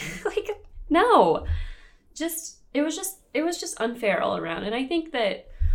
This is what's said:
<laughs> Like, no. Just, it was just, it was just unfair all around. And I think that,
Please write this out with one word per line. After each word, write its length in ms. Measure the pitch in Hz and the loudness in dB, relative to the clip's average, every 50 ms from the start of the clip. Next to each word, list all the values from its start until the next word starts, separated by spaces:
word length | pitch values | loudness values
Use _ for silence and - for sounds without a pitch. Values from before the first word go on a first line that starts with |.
| - | -6
<laughs> 200 | - - - - | -8 -8 -6 -6
Like, 240 | 440 - 415 415 - 415 - - - - - - - | -4 -4 -4 -4 -4 -6 -8 -10 -16 -16 -10 -2 2
no. 540 | 311 339 440 494 415 285 190 165 151 - - - - - - - - - - - _ _ _ _ - | 4 6 6 8 8 8 8 6 4 2 0 0 -2 -2 -2 -4 -8 -14 -18 -20 _ _ _ _ -10
Just, 440 | - 311 339 330 - - - - - _ _ - | -6 -6 -6 -6 -8 -10 -12 -16 -20 _ _ -2
it 80 | 277 | 0
was 140 | 302 320 320 | 0 0 -2
just, 220 | 381 381 - - - _ _ | -4 -6 -8 -10 -12 _ _
it 100 | - 269 | -4 -2
was 160 | 311 349 339 - | -2 -2 -2 -4
just 220 | 349 330 - - | -6 -8 -6 -4
unfair 420 | 220 240 233 240 226 202 185 - | -4 -4 -2 -2 0 0 2 2
all 140 | - 196 190 | 0 0 0
around. 280 | 170 165 165 165 196 190 | -2 -4 -4 -4 -4 -4
And 100 | 202 226 | -4 -2
I 100 | 247 269 | -2 -2
think 280 | 262 339 339 320 - | -2 -2 -2 -2 -2
that, 340 | - 247 220 190 - - - - - - - - | -2 -2 -2 -2 -2 -4 -10 -10 -2 2 4 4